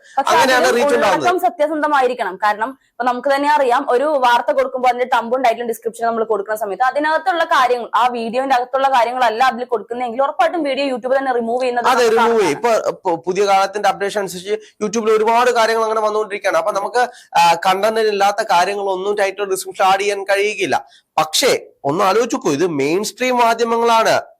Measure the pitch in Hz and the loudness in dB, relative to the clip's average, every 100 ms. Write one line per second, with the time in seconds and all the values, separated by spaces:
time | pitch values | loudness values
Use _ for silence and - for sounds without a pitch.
0 | - - - 330 262 254 254 240 285 240 | -8 -4 0 2 4 2 2 2 2 2
1 | 214 185 - 359 370 370 302 311 302 285 | 2 0 0 0 0 0 -2 -2 0 2
2 | 254 247 202 190 214 208 226 269 _ - | 0 -2 -6 -4 -2 -2 -4 -8 _ -6
3 | 247 247 285 277 285 294 262 240 277 247 | -4 -2 0 0 2 2 2 0 2 0
4 | 294 294 247 240 233 269 262 254 247 247 | 0 0 2 2 2 0 -2 0 0 0
5 | 247 233 226 254 247 220 240 226 226 214 | 0 -2 0 0 0 0 -4 -6 -8 -4
6 | 233 233 220 208 196 214 214 185 254 262 | -2 -2 -2 -2 -4 -6 -4 -2 0 0
7 | 302 320 320 339 330 330 262 247 226 202 | 0 0 0 0 2 2 2 0 -2 0
8 | 247 247 226 240 269 247 247 269 269 262 | 0 -2 -4 -2 0 0 0 0 2 2
9 | 233 254 240 220 262 226 240 240 202 240 | 0 0 0 2 0 0 -4 -4 -4 -6
10 | 247 226 277 302 339 339 285 262 277 254 | -4 -2 -2 0 0 0 -2 -2 -2 -4
11 | 240 269 269 247 226 247 254 240 233 254 | -2 -2 0 -2 -2 -2 -2 0 2 2
12 | 233 226 226 226 185 143 240 214 - - | 2 2 2 2 0 0 0 0 -2 -4
13 | 185 165 - 185 202 196 196 202 202 185 | -4 -4 -2 0 2 2 2 0 -2 0
14 | 196 208 196 180 185 214 - - 208 220 | -2 -4 -6 -8 -8 -8 -8 -8 -4 -2
15 | 214 220 220 233 247 233 220 226 220 220 | 2 2 2 2 2 2 2 2 0 0
16 | 214 214 208 202 196 165 185 196 202 233 | 0 -2 -4 -4 -2 0 0 -2 -2 -2
17 | 247 - - - 170 170 190 190 208 220 | -2 -4 -4 2 4 4 2 2 0 0
18 | 220 202 196 208 214 175 180 202 196 185 | 0 2 0 0 0 2 2 -2 -2 -2
19 | 190 208 196 196 202 190 185 185 190 190 | -2 -2 -2 -2 -4 -6 -6 0 2 2
20 | 202 202 190 196 208 202 170 120 - _ | 0 -4 -2 0 0 -2 -2 -2 -4 _
21 | _ - 156 - 262 147 - _ 139 156 | _ -4 -2 0 0 0 -4 _ -4 0
22 | 196 208 240 277 185 139 180 151 135 175 | 2 2 0 -2 -2 0 0 0 0 -2
23 | 208 - 254 247 233 233 233 233 233 226 | -4 -4 -2 2 2 2 0 0 2 4
24 | 208 131 - | 4 2 -2